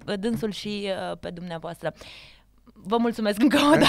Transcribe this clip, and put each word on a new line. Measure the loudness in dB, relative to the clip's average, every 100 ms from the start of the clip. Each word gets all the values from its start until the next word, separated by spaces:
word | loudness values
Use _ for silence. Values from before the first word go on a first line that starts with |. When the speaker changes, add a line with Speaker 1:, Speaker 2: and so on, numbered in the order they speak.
| -6
Speaker 1:
pe | -4
dânsul | -2 -2 -4
și, | -6 -8 -6 -6 -6 -8
uh, | -8
pe | -10
dumneavoastră. | -10 -10 -10 -10 -8 -8 -8 -14 -20 -20 -20 _ _ _ -16
Vă | -2 0
mulțumesc | 0 0 -2 2
încă | 4 4
o | 6
Speaker 2:
Încă | 6